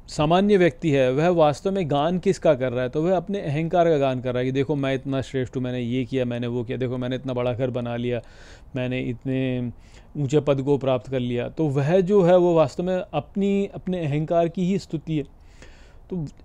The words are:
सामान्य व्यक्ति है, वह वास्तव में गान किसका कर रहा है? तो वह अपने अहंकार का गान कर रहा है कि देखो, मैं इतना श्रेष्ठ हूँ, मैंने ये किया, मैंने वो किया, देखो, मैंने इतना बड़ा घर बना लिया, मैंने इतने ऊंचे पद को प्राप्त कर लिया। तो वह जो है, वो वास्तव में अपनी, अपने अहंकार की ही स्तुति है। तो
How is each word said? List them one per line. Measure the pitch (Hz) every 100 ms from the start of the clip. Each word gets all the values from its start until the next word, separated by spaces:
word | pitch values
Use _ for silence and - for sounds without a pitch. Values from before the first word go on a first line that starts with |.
| -
सामान्य | - 151 175 202 202
व्यक्ति | 175 - 165
है, | 139 127
वह | 131 165
वास्तव | 175 151 139 196
में | 196 160
गान | 143 151 180
किसका | 196 180 170
कर | 143 127
रहा | 120
है? | 127
तो | 151
वह | 165 185
अपने | 170 202
अहंकार | 170 143 165 175 170
का | 151
गान | 139 127
कर | 127
रहा | 120
है |
कि | 127
देखो, | 131 135
मैं | 147 135
इतना | 135 139 135
श्रेष्ठ | 127 135 127 131
हूँ, |
मैंने | 127 127
ये | 120 127
किया, | 120 131
मैंने | 123 120 120
वो | 123
किया, | 117 123
देखो, | 127 127
मैंने | 127 127
इतना | 131
बड़ा | 123 123
घर | 117 131
बना | 123 120 120
लिया, | 120 120 - - - - - 139
मैंने | 127 127
इतने | 131 120 135 131 131 127 123 - - - - -
ऊंचे | 139 147
पद | 143 139
को | 135 143
प्राप्त | 135 127 127
कर | 127
लिया। | 123 120 123
तो | -
वह | 160 139 139 185
जो | 180 208
है, | 175 180
वो | 175
वास्तव | 165 151 -
में | 180 185 -
अपनी, | 156 - 202 196 196 202
अपने | 180 - 185 156
अहंकार | 147 160 170 170
की | 165
ही | 180 196
स्तुति | - 156 - 156
है। | 135 - - - - - - - -
तो | 185 147 -